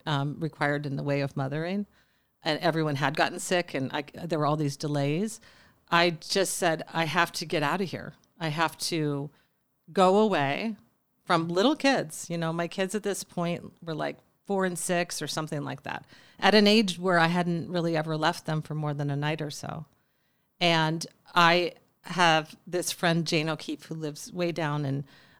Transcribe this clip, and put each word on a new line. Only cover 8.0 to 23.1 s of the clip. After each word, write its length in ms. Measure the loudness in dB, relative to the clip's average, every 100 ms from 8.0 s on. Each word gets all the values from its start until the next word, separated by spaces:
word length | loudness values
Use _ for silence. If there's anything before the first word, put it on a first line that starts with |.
| -10 -16 _ -8
I 100 | -4
have 280 | 0 0 -2
to 520 | -4 -2 0 -2 -6 _ _ _ _ _ -4
go 260 | 4 6 6
away 580 | 4 4 0 -2 -4 -8 _ _ _ _
from 240 | 0 0 2
little 280 | 2 2 2
kids." 520 | 2 2 -2 -8 -8
You 60 | -4
know, 140 | -4
my 160 | -4 -4
kids 260 | -4 -4
at 80 | -2
this 220 | -4 -6
point 480 | -6 -4 -4 -4 -8 -16
were, 120 | -10
like, 240 | -6 -6 -8 _ _ -4
four 180 | -2
and 140 | -2 -2
six 420 | -2 -2 -2 -4
or 60 | -6
something 360 | -6 -4 -6
like 180 | -6 -8
that, 220 | -8 -10 -12 -20 -20 0
at 140 | 4
an 120 | 6 8
age 320 | 6 4 0
where 200 | 2 4
I 80 | 4
hadn't 420 | 2 0 -2 -2
really 260 | -2 0 0
ever 200 | -2 0
left 300 | 0 -2 -2
them 160 | -4
for 120 | -2
more 200 | -4 -4
than 160 | -2 -2
a 60 | -2
night 260 | -2 -4
or 80 | -6
so. 360 | -8 -10 -10 -12 _ _ _ _ _ _ -2
And 460 | 2 4 2 0 -6 _ _
I 380 | 4 6 6 2 -6 _ _
have 520 | -6 4 6 6 2 -10 -6
this 260 | -4 -4
friend, 340 | 0 2